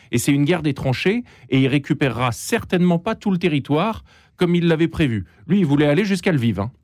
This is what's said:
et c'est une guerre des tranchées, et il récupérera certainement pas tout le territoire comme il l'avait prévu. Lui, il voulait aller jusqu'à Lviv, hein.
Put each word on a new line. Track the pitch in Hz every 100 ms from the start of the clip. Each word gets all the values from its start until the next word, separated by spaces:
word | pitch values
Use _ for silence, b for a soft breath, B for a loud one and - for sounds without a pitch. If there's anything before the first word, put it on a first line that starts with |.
| B
et | 123
c'est | -
une | 143 143
guerre | 175
des | 151
tranchées, | 135 135 123 185 233 240 B B
et | 135
il | 135
récupérera | 143 139 151 135 117 123
certainement | 113 - 226 - 185 180 170
pas | 220 220
tout | 208
le | 180
territoire | 175 147 135 147 208 214 b b b -
comme | 170 175
il | 170
l'avait | 160 165
prévu. | 165 147 107 92 b -
Lui, | 202
il | 156
voulait | 143 -
aller | 147 208
jusqu'à | 190 202
Lviv, | 151 117 95
hein. | 98 -